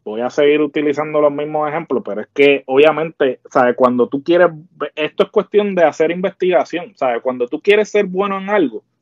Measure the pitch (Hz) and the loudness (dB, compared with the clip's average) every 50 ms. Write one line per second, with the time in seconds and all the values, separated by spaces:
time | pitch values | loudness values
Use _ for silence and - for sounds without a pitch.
0 | - 104 107 113 120 123 - 156 147 147 147 151 151 143 - 156 147 151 139 147 | -12 -10 -8 -6 -6 -4 0 2 2 4 4 2 0 -2 -2 -2 -2 -2 -2 -4
1 | 151 156 151 151 151 147 143 147 147 151 151 151 151 147 147 170 160 - 135 117 | -4 -4 0 2 2 2 2 -2 -6 -6 -4 -4 -4 -4 -4 -6 -4 -4 -4 -4
2 | - 107 98 113 107 - - 143 143 143 143 135 - - 131 139 151 156 151 151 | -4 -6 -8 -8 -10 -4 0 4 4 4 4 2 -2 0 2 4 4 4 4 2
3 | 160 165 - - 147 131 123 - - - - 139 123 123 120 - 127 123 123 123 | -4 -6 -4 -2 -2 -2 -2 -4 -8 -2 0 2 2 2 2 2 2 2 2 2
4 | 120 117 - 139 - 170 170 175 180 170 160 151 170 _ _ - 147 151 - - | 0 -2 -2 -4 0 2 2 4 2 2 0 -4 -18 _ _ -10 -10 -8 -6 -6
5 | 151 151 - - 196 - - 208 190 - - 208 208 202 190 175 165 147 143 - | -6 -6 -4 -6 -6 -4 -2 -4 -2 0 0 0 0 0 0 2 2 2 2 0
6 | 160 160 170 180 185 185 185 - 185 185 175 156 127 - 156 170 175 120 98 - | -2 -2 -2 -2 -4 -6 -4 -4 -2 0 2 2 0 -2 -6 -10 -10 -12 -8 -4
7 | 143 127 117 120 - 131 127 127 123 - - 156 - 202 208 214 208 - - 208 | -4 -2 -2 -2 -4 -4 -4 -4 -4 -6 -6 -2 0 2 2 2 0 0 -2 -2
8 | 208 185 185 185 202 202 196 196 196 196 208 208 160 120 110 104 - _ _ _ | -2 -2 -2 -4 -4 -4 -4 -6 -4 -2 0 0 0 -2 -4 -8 -16 _ _ _